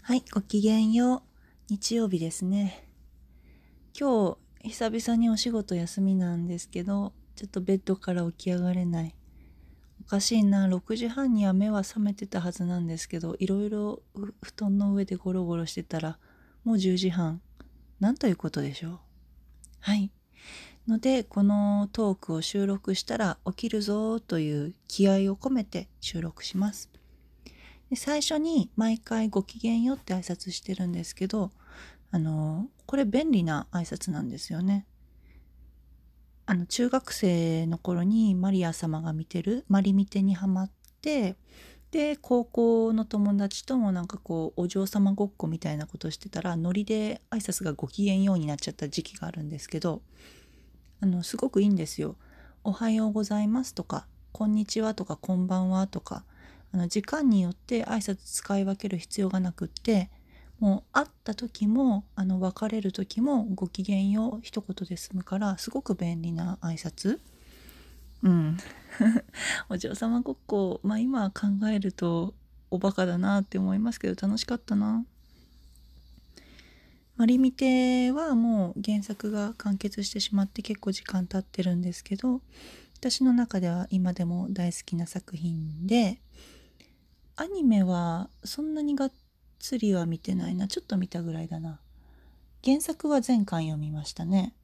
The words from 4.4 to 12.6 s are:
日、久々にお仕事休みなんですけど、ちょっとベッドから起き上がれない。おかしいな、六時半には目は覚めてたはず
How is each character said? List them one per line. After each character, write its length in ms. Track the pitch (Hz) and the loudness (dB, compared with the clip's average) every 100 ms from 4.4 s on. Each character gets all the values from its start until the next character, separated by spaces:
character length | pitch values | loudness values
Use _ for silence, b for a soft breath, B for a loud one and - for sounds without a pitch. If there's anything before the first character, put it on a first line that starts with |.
| _ - | _ -14
日、 80 | 220 | -12
久 180 | - 226 | -4 -2
々 260 | 226 226 233 | 0 2 4
に 100 | 233 | 4
お 80 | 214 | 2
仕 140 | 247 | 0
事 240 | 226 202 | -2 -2
休 260 | 175 170 - | -2 -2 0
み 140 | 196 | 2
な 200 | 190 180 | 4 2
ん 120 | 175 170 | -2 -2
で 120 | 175 | -6
す 120 | - | -8
け 120 | 175 | -8
ど、 300 | 180 202 202 - - - | -2 -2 -4 -8 -20 -16
ち 80 | |
ょ 20 | 196 | -8
っ 40 | |
と 100 | 196 | -6
ベ 140 | 185 | 0
ッ 60 | 196 | 0
ド 100 | - | 2
か 200 | 190 - | -2 0
ら 100 | 180 170 | -2 -2
起 40 | |
き 180 | 170 - | -4 -2
上 80 | 180 | 0
が 140 | 180 | 0
れ 140 | 180 175 | 0 0
な 180 | 170 | -2
い。 100 | 165 - b b b b b b b b | -4 -10 b b b b b b b b
お 40 | |
か 160 | - 202 | -2 0
し 160 | 196 226 | 4 4
い 80 | |
な、 220 | 202 196 190 | 6 6 4
六 300 | 185 - 220 | 2 0 -4
時 120 | 233 | -2
半 260 | 254 269 | 0 2
に 100 | 220 | 4
は 80 | 202 | 4
目 160 | 190 208 | 4 2
は 140 | 208 | 0
覚 160 | 196 220 | -2 -2
め 140 | 208 | -2
て 120 | 202 196 | -2 -4
た 140 | 190 | -4
は 120 | 175 | -4
ず 120 | 175 | -4